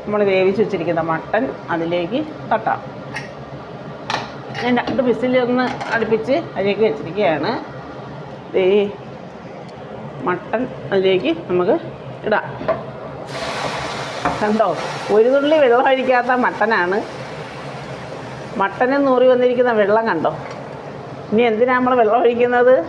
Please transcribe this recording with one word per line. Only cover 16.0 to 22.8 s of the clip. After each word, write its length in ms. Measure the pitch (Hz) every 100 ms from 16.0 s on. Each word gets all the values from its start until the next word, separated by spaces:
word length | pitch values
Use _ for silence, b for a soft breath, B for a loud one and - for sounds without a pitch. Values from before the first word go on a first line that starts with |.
| 254 247 240 254 220
മട്ടനാണ്. 540 | 170 208 220 175 196 - - - - - - - - - - - - - - - -
മട്ടന് 360 | 196 - 247 277 277
നൂറി 180 | 254 254
വന്നിരിക്കുന്ന 400 | 254 247 240 247 226
വെള്ളം 220 | 196 220 226
കണ്ടോ. 200 | 170 143 156 - - - - - - - - -
ഇനി 120 | 208 240
എന്തിനാ 220 | 214 247 254
നമ്മൾ 160 | 254 254
വെള്ളം 180 | 220 233
ഒഴിക്കുന്നത്? 520 | - 233 247 247 247 262